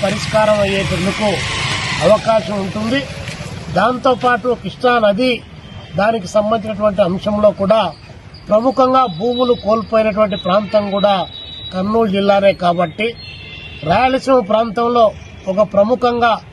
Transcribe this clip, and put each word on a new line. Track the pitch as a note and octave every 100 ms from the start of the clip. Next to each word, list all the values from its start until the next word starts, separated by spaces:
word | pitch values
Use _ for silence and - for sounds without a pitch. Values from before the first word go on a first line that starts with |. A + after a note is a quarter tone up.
పరిష్కారం | G3 G#3 - A3 G#3+ G#3
అయ్యేందుకు | G3+ G3 E3 F3+ F#3 - G#3 D#3+ - - - - - - E3
అవకాశం | G#3+ - A3 F#3 G3+
ఉంటుంది. | F#3+ G#3 A3 C4+ C4 - - - - - -
దాంతోపాటు | D#3 G#3+ B3 C4 B3 B3 A#3+ B3 A#3
కృష్ణా | F#3+ - B3+ A#3+
నది, | G#3+ G3+ B3+ A#3+ - - - - - D#3
దానికి | G#3 A3+ F3+
సంబంధించినటువంటి | G#3+ G#3 A3 G#3+ G3+ G#3 G3
అంశంలో | F#3 F#3 G#3 G#3 G#3
కూడా | F#3+ F#3+ A3 F3+ - - - - - -
ప్రముఖంగా | G#3+ B3 C4 B3+ C4 B3 D#3+
భూములు | A#3 B3 B3
కోల్పోయినటువంటి | B3 G3 A3 G#3 A3 A3 G3+ G#3+ F#3+
ప్రాంతం | F#3 G3 G3+ G#3+ G3+
కూడా | G3 G3+ G3 E3 - - - -
కర్నూలు | F#3 G3 A3+ A3
జిల్లానే | G3 G3 G3 G3
కాబట్టి, | F#3 F3 F3 E3+ D#3 A3+ A#3 - - - - - -
రాయలసీమ | D#3 F#3+ B3+ C4 B3+ C4
ప్రాంతంలో | F#3+ G#3+ A#3 G#3+ A#3 A#3+ A3 - - - -
ఒక | F#3+ G#3+
ప్రముఖంగా | G3 G#3 B3 B3 A#3+ A#3 G3+ -